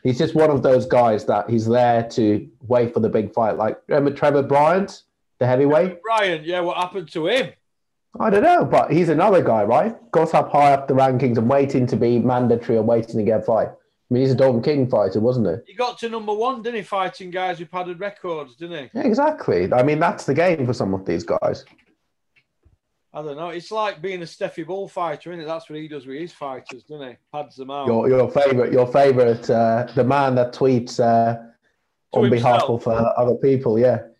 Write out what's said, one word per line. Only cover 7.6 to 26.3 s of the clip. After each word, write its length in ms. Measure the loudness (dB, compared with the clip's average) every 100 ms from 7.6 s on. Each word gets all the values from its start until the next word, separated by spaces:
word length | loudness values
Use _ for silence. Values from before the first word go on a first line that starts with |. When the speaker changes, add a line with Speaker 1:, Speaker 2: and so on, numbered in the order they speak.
| _ _ _ _ _ -4
Speaker 1:
I 120 | 0
don't 120 | 4
know, 220 | 4 4
but 260 | 4 2 2
he's 200 | 2 2
another 320 | 2 4 4
guy, 220 | 4 0
right? 300 | 2 2 0 -6 _
Got 240 | 0 2
up 160 | 0 2
high 220 | 4 4
up 160 | 4 2
the 60 |
rankings 420 | 2 2 2 0 0
and 140 | 2
waiting 360 | 2 2 0 0
to 100 | 0
be 220 | 2 2
mandatory 600 | 2 0 2 0 2 0
and 100 | 2
waiting 280 | 0 0 -2
to 60 |
get 180 | 0 0
a 20 |
fight. 260 | 0 0 -2
I 460 | -8 _ _ _
mean, 80 | 0
he's 100 | 2
a 40 | 4
Dalton 260 | 2 2
King 260 | 0 0 0
fighter, 320 | 0 0 0
wasn't 280 | 0 0 -2
he? 240 | -4 -10
Speaker 2:
He 40 | -8
got 220 | -6 -6
to 100 | -8
number 240 | -8 -6
one, 300 | -4 -4 -4
didn't 140 | -8 -10
he, 60 |
fighting 480 | -6 -4 -6 -8 -10
guys 280 | -6 -6 -6
who 80 | -10
padded 340 | -10 -10 -10
records, 540 | -12 -10 -10 -10 -12
didn't 300 | _ -14 -12
he? 60 | -10
Speaker 1:
Yeah, 100 | -4
exactly. 680 | -2 0 0 -2 -2 0 2
I 120 | 2
mean, 160 | 2 2
that's 260 | -2 -2
the 80 | -4
game 320 | 0 0 0
for 80 | -2
some 220 | -2 -2
of 100 | -4
these 200 | -4 -6
guys. 400 | -2 -2 -2 -4 -12 _ _ _ _ _ _ _ _ _ _ _ _ _ _
Speaker 2:
I 80 | -14
don't 160 | -12 -10
know. 120 | -10
It's 220 | -12 -10
like 300 | -6 -6 -6
being 220 | -10 -10
a 20 |
Steffi 420 | -12 -8 -8 -8 -10
Bull 220 | -10 -8
fighter, 440 | -8 -8 -8 -12
isn't 100 | -14
it? 40 | -10
That's 220 | -10 -12
what 100 | -14
he 100 | -12
does 180 | -14 -14
with 120 | -12
his 140 | -14